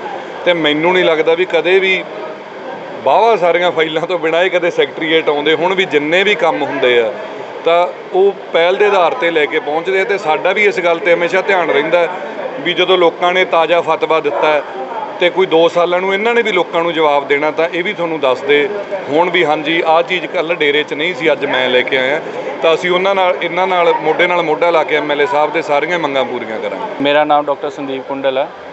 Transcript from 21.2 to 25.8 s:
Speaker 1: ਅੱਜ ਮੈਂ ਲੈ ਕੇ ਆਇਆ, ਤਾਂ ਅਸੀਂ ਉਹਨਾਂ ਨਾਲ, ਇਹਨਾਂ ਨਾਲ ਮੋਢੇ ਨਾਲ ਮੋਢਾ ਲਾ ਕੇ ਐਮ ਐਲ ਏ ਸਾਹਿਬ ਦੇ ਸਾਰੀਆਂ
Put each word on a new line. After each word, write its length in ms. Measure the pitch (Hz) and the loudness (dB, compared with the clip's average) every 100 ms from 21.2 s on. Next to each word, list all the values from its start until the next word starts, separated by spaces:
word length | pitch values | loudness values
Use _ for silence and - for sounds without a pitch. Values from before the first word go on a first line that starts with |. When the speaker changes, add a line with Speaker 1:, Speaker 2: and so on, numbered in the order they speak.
| 160 | 0
Speaker 1:
ਅੱਜ 140 | 139 139 | 0 0
ਮੈਂ 220 | 131 127 | 0 2
ਲੈ 140 | 123 | 2
ਕੇ 160 | 127 135 | 2 0
ਆਇਆ, 220 | 131 156 - - - - | 0 -2 -6 -8 -8 -2
ਤਾਂ 120 | 165 | 0
ਅਸੀਂ 160 | 160 180 | 2 0
ਉਹਨਾਂ 240 | 180 196 | 0 2
ਨਾਲ, 220 | 190 180 180 | 2 0 0
ਇਹਨਾਂ 240 | 170 170 190 | -2 -2 0
ਨਾਲ 280 | 180 170 160 | 2 2 2
ਮੋਢੇ 260 | 156 156 175 | 0 0 2
ਨਾਲ 160 | 175 | 0
ਮੋਢਾ 280 | 160 151 170 | 0 0 2
ਲਾ 140 | 165 | 2
ਕੇ 120 | 139 151 | 2 0
ਐਮ 160 | 147 | 0
ਐਲ 80 | 147 | 0
ਏ 60 | 139 | 0
ਸਾਹਿਬ 260 | 147 151 | 2 0
ਦੇ 100 | 165 | -2
ਸਾਰੀਆਂ 360 | 151 139 | 0 0